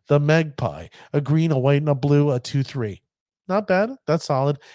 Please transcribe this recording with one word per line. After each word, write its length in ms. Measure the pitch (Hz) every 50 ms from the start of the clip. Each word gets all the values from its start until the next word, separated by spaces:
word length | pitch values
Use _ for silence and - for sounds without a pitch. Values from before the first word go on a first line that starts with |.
| _ -
the 100 | 147 147
magpie, 680 | 147 147 156 165 165 151 135 - 123 90 71 76 85 - _ - - - -
a 80 | 147
green, 320 | 143 131 151 160 160 165 151
a 40 |
white, 200 | 131 127 139 143
and 100 | 143 151
a 80 | 151 143
blue, 380 | 131 139 143 143 147 147 147 131
a 60 | 123
two 240 | - - - 139 131
three. 380 | - - 135 117 104 92 - _ _ _ _ _ _ _ _ _
Not 180 | - 185 208 208
bad. 300 | - 185 185 208 233 269 - -
That's 180 | - 151 165 -
solid. 340 | - 143 131 135 143 147 - - - -